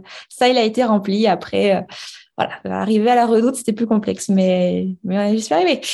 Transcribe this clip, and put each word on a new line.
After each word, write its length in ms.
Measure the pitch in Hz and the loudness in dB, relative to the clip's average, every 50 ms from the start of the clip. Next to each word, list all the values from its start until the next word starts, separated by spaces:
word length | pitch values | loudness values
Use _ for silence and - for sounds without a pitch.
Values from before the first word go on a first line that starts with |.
| 185 - - - - - | -10 -14 -18 -20 -20 -18
ça, 180 | - - 254 | -2 0 2
il 100 | 247 254 | 2 4
a 60 | 247 220 | 2 2
été 200 | 220 220 240 247 | 0 0 0 0
rempli. 440 | 226 214 202 196 202 196 208 220 | 2 2 0 0 0 0 2 2
Après, 480 | 208 175 170 - - - - 202 202 190 | 2 0 0 -2 -4 -2 0 2 2 2
euh, 60 | 175 180 - - - - - - - - _ _ | 0 -2 -6 -14 -16 -18 -18 -18 -20 -20 _ _
voilà, 460 | - - - - - - 190 185 190 | -6 -6 -6 -6 -10 -10 -6 -6 -4
arriver 300 | 190 208 220 214 214 240 | -2 0 2 2 2 4
à 40 | 247 | 4
la 120 | 240 233 | 2 2
Redoute, 280 | 226 233 220 233 254 262 | 2 2 2 2 0 -2
c'était 180 | - - 233 214 | -2 -4 -4 -4
plus 120 | 214 233 | -2 -2
complexe, 420 | 220 226 208 202 196 190 - - | 0 0 0 0 -2 -4 -4 -2
mais, 600 | - 196 190 185 185 180 180 180 180 180 185 185 190 185 - - | 0 2 2 2 2 2 2 2 0 0 -2 -4 -4 -6 -8 -6
mais 340 | 185 185 202 202 208 214 | -4 -2 -2 0 0 0
j'y 60 | 226 214 | -2 -2
suis 100 | - 294 | 0 0
arrivée. 260 | 330 370 349 262 - - - | 2 2 2 0 0 -4 -6